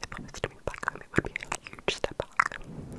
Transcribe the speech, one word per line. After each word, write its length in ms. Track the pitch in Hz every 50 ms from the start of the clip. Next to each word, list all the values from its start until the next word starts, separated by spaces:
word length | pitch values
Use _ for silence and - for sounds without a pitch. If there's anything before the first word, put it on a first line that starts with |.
| -
if 160 | - - -
I 40 | -
was 180 | - - -
to 80 | - -
move 140 | - - -
back 260 | - - - - -
home, 100 | - - -
it 60 | - -
would 100 | - -
be 80 | - -
a 380 | - - - - - - -
huge 240 | - - - - -
step 220 | - - - - -
back. 420 | - - - - - - - - - - - - - - -